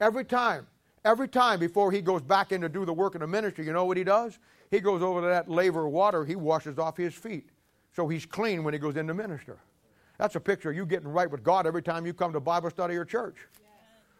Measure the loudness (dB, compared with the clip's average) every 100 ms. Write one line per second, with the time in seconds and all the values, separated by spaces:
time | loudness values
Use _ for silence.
0 | 2 2 0 2 2 0 -8 _ _ _
1 | 4 4 4 4 4 4 2 2 2 2
2 | 2 0 4 2 2 -2 -2 -4 -2 0
3 | 0 -2 -4 -2 -4 -4 -4 0 0 0
4 | 2 2 2 -8 _ _ -2 0 2 2
5 | 0 0 2 0 0 2 2 2 0 2
6 | 2 2 -2 -4 0 0 -2 -6 -6 -4
7 | -6 -6 -10 -12 -12 _ _ _ _ -4
8 | -2 -4 -6 -4 -2 -2 -2 -2 -4 -4
9 | -4 -6 -6 -10 -14 -20 _ _ _ _
10 | _ -4 -4 -2 -2 -2 -2 -4 -2 -4
11 | -2 -2 -2 -2 2 2 2 -2 -4 -4
12 | -4 -4 -2 -2 0 -2 -2 -4 -4 -4
13 | -4 -4 -4 -10 -20 _ _ _ _ _
14 | _